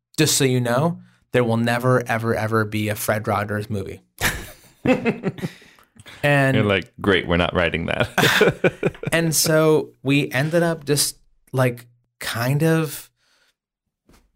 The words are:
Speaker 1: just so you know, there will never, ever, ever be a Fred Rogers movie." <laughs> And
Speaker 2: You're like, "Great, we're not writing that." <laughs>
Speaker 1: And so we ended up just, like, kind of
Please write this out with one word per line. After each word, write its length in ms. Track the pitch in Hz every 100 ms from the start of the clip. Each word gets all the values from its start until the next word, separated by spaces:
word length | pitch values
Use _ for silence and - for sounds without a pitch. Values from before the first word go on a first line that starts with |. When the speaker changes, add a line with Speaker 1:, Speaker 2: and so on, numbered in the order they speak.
| _ -
Speaker 1:
just 180 | 151 -
so 60 |
you 160 | 131 127
know, 400 | 120 123 170 175 - _ _
there 140 | 123 117
will 100 | 113
never, 480 | 117 117 127 127 120
ever, 260 | 113 113 92
ever 300 | 110 110 107
be 240 | 107 107
a 60 | 104
Fred 300 | - 107 107
Rogers 420 | 101 107 104 104
movie." 320 | 104 85 95 _ - - - - - - _
<laughs> 0 | 247 240 233 - 190 - 185 - - _ _ _ - -
And 320 | 147 143 135 113
Speaker 2:
You're 100 | 104
like, 280 | 98 - -
"Great, 260 | 98 90 78
we're 100 | 87
not 160 | 85
writing 320 | 90 82 82 82
that." 1080 | - - - 151 - - - 180 - 160 -
<laughs> 80 | 160
Speaker 1:
And 240 | 165 165 151
so 560 | - 156 156 156 - _
we 300 | 131 143 -
ended 320 | 127 156 170
up 220 | 170 165 139
just, 320 | 143 - - _ _ _
like, 340 | 127 127 120 - _ _ -
kind 440 | - 113 123 143
of 460 | 160 160 151 - - _ _ _ _ _ _ _ _ _ _ - _